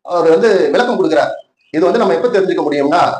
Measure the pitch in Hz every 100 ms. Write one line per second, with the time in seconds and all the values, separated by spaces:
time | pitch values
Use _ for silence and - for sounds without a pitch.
0 | - 175 165 165 226 185 147 175 240 190
1 | 165 151 127 - _ _ _ 151 175 233
2 | 202 165 240 202 185 180 151 143 143 165
3 | 135